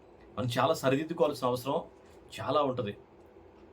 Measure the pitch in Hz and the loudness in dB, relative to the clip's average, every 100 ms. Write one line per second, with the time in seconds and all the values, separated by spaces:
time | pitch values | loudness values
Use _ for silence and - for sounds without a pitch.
0 | - - - - 123 120 135 160 135 139 | -20 -20 -12 -6 -2 2 2 2 2 2
1 | 160 170 156 139 127 123 135 156 - - | 0 0 0 2 -2 -2 -2 -4 -6 -14
2 | - - - - - 147 139 120 101 101 | -20 -20 -18 -10 -2 2 2 0 -4 -8
3 | - - - - - - - | -16 -20 -20 -20 -20 -20 -20